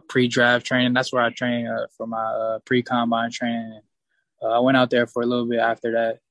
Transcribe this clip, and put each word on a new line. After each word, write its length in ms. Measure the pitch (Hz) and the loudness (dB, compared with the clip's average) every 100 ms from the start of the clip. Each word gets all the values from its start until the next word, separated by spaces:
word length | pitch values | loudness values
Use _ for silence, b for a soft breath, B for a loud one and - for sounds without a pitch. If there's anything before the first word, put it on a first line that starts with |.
| - | -4
pre-draft 580 | 131 123 123 120 120 - | 0 0 2 4 2 0
training. 280 | 127 123 | 0 2
That's 180 | 123 131 | 2 0
where 100 | 127 | 0
I 80 | 117 | 0
trained, 380 | - 123 120 117 | 0 -4 -2 -4
uh, 200 | 113 117 - | -6 -8 -10
for 100 | 113 | -8
my, 160 | 113 | -6
uh, 360 | 110 113 113 110 - | -4 -4 -4 -6 0
pre-combine 640 | 123 120 123 117 113 117 | 0 2 -2 0 0 -2
training. 500 | - 120 117 113 110 _ _ _ _ _ _ | -4 -4 -4 -8 -14 _ _ _ _ _ _
Uh, 60 | 113 | 0
I 120 | 117 | 2
went 180 | 127 131 | 4 4
out 120 | 123 | 4
there 160 | 123 117 | 2 0
for 160 | 120 | -2
a 40 | 120 | -2
little 200 | 123 117 | -2 -2
bit 140 | 117 | 0
after 320 | 113 117 117 | 0 0 -2
that, 280 | 113 113 113 _ | -2 -2 -6 _